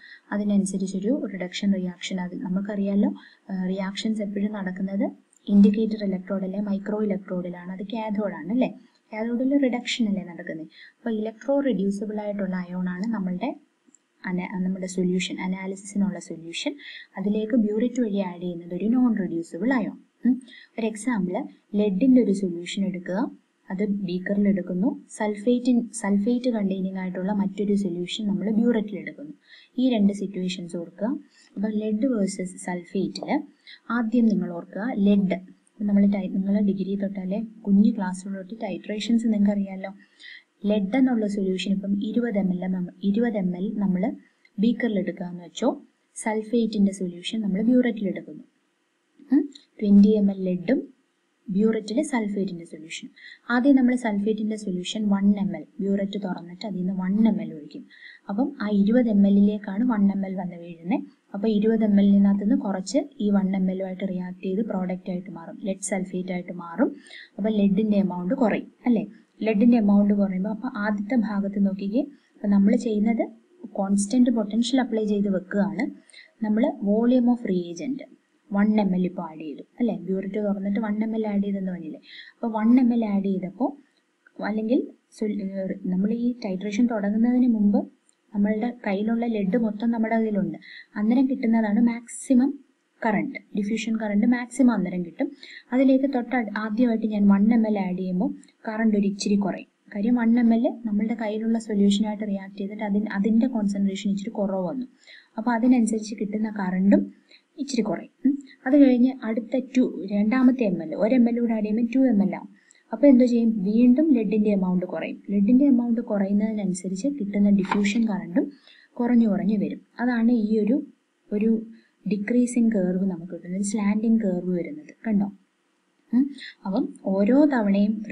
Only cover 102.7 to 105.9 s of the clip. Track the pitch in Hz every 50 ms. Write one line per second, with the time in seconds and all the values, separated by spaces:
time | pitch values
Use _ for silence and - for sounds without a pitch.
102.7 | 214 220 220 208 196 208 220 - 190 196 196 226 220 226 269 262 233 220 202 196
103.7 | 196 196 196 190 190 - - 202 190 - - 226 - 214 196 185 190 190 180 165
104.7 | 143 127 123 - _ _ _ - - - - _ _ 226 220 247 240 226 240 254
105.7 | 262 247 220 202